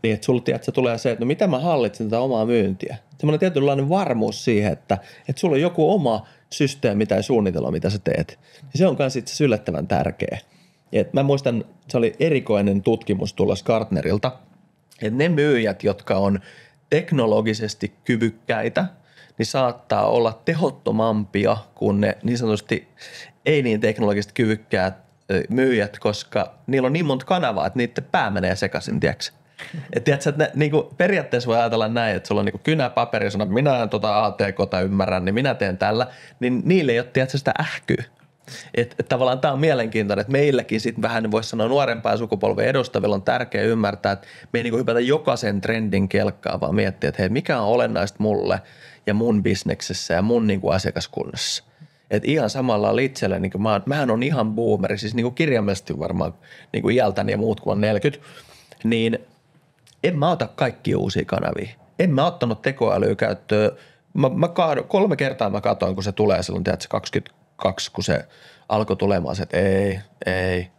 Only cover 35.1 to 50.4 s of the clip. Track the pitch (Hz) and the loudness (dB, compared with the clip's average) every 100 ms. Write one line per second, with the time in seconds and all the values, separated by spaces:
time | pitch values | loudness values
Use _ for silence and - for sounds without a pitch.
35.1 | 92 92 107 135 117 101 92 104 110 123 | 0 0 0 0 0 -2 0 0 0 -2
36.1 | - - _ 123 123 92 185 143 117 123 | -6 -20 _ -2 0 2 2 4 0 0
37.1 | 139 131 139 139 - 156 - - - 120 | -2 0 -2 -2 -2 -4 -6 -4 -4 -4
38.1 | _ _ _ - - - - 117 - - | _ _ _ -20 -18 -6 -2 -2 -4 -2
39.1 | 127 127 135 151 135 156 131 113 110 101 | 0 2 2 0 2 2 2 0 -2 0
40.1 | 101 107 135 147 131 - 110 117 113 113 | -2 0 2 4 2 0 -2 -2 -2 -2
41.1 | 117 110 110 110 117 110 139 131 117 113 | -2 0 -2 -2 -2 0 2 0 -2 -2
42.1 | 107 117 104 104 101 113 139 120 101 104 | -2 -2 0 0 2 0 0 -2 -2 0
43.1 | 98 95 123 120 104 107 113 101 101 98 | 0 0 -2 -2 -2 0 2 0 0 -2
44.1 | 98 - - - 120 120 117 117 117 123 | -4 -8 -20 -6 -4 -2 -2 2 0 2
45.1 | 143 - 123 107 101 92 113 107 98 98 | 0 0 -2 0 -2 -2 -2 0 0 2
46.1 | 101 101 - - 87 - 98 98 92 - | 2 0 -2 -6 -4 0 0 0 -2 -4
47.1 | - 95 120 - 135 104 120 113 107 98 | 0 -2 -2 -2 0 2 2 2 0 -4
48.1 | - 107 101 92 95 - - - - - | -2 0 0 0 -2 -4 -20 -20 -10 -2
49.1 | 104 117 107 98 98 - - - 92 - | 0 2 2 2 0 -2 -4 -6 -8 -2
50.1 | 85 104 120 | 0 2 2